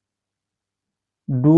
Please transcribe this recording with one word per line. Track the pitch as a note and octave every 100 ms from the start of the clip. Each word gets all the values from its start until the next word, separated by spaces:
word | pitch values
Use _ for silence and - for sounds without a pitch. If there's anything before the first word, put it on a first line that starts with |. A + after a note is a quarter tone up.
| _ _ _ _ _ _ _ _ _ _ _ _ -
ডু | C3 C#3